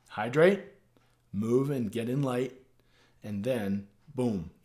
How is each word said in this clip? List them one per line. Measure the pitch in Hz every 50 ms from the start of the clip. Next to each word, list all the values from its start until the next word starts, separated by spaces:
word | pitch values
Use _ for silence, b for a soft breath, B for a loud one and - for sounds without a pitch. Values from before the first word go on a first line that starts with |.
| _ -
Hydrate, | - 107 107 120 127 151 165 185 202 196 - - - - _ _ _ b b b b b b -
move | - 98 110 113 120 131 135 143
and | 143 131 117 98
get | - 113 113 117
in | 127 143
light, | 139 131 123 123 131 127 - - - _ _ b b b b b b b b b
and | b 107 104 101
then, | 101 127 131 117 101 98 98 101 98 - _ _ _ - -
boom, | 127 123 120 104 92 82 85 - _ _